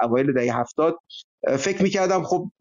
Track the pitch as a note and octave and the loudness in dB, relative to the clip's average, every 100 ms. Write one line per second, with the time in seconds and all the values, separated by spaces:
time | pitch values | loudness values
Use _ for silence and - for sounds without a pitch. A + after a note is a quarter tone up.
0 | A#2 B2 C#3 B2+ A#2+ A#2 A#2+ - D#3+ E3 | 0 2 2 0 0 -2 -2 0 0 -2
1 | - - - _ - C3+ F#3+ F#3+ F#3+ G3 | -10 -20 -20 _ -2 0 0 0 0 2
2 | F#3 F#3+ D#3+ F3+ - - | 0 0 0 -2 -4 -4